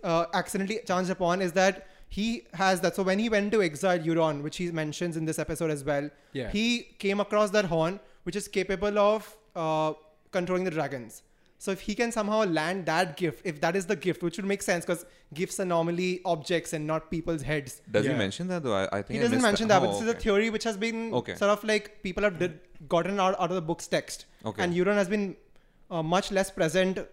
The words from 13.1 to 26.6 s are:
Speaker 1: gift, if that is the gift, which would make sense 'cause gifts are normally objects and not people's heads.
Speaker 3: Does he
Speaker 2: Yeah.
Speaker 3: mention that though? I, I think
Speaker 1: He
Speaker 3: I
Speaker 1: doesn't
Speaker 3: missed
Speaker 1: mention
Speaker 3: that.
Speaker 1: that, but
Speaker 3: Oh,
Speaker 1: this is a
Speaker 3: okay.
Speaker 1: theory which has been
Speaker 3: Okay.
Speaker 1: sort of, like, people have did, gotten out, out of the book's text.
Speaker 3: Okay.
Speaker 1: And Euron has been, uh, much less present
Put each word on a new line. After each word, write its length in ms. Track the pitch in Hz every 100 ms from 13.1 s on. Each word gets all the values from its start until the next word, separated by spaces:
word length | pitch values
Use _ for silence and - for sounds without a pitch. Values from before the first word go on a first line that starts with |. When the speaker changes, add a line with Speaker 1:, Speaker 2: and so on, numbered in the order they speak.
| 151
Speaker 1:
gift, 240 | 170 - 196
if 160 | 147
that 120 | 165
is 120 | 185 180
the 100 | 208
gift, 260 | 185 156
which 140 | 175 -
would 80 |
make 160 | 202 202
sense 240 | - 175
'cause 220 | 165 170 - - _
gifts 260 | 147 185 -
are 60 |
normally 560 | 185 170 165 170 185 180 185
objects 480 | 165 - 170 165
and 120 | 160 151
not 240 | 160 -
people's 300 | 165 160 165
heads. 400 | 131 151 131 - -
Speaker 3:
Does 140 | 107
he 60 | 117
Speaker 2:
Yeah. 60 | 123
Speaker 3:
mention 300 | 98 - 180
that 140 | 180
though? 120 | 135
I, 100 | 98 95 98
I 20 |
think 120 | -
Speaker 1:
He 60 | 220
Speaker 3:
I 20 |
Speaker 1:
doesn't 140 | 240 262
Speaker 3:
missed 60 |
Speaker 1:
mention 240 | 240 202 220
Speaker 3:
that. 100 | 196
Speaker 1:
that, 60 | -
but 20 |
Speaker 3:
Oh, 40 |
Speaker 1:
this 80 | 202
is 60 | 226
a 20 |
Speaker 3:
okay. 100 | 233
Speaker 1:
theory 260 | 226 196 226
which 140 | 214
has 120 | 226 202
been 380 | 226 226 226
Speaker 3:
Okay. 220 | 123 113 -
Speaker 1:
sort 140 | 202
of, 140 | 208
like, 380 | 214 214 208 -
people 200 | 196 180
have 140 | 202 165
did, 200 | 175 156 - - 143
gotten 320 | 170 170 202
out, 160 | 185 196
out 80 | 175
of 60 |
the 80 | 185
book's 240 | 160 165 -
text. 400 | 165 - - - _
Speaker 3:
Okay. 180 | 110 104
Speaker 1:
And 120 | 175
Euron 200 | 175 180 208
has 120 | 185
been, 280 | 208 196 - _ - _ _ -
uh, 120 | 175
much 280 | 160 180 -
less 200 | 190 190
present 480 | -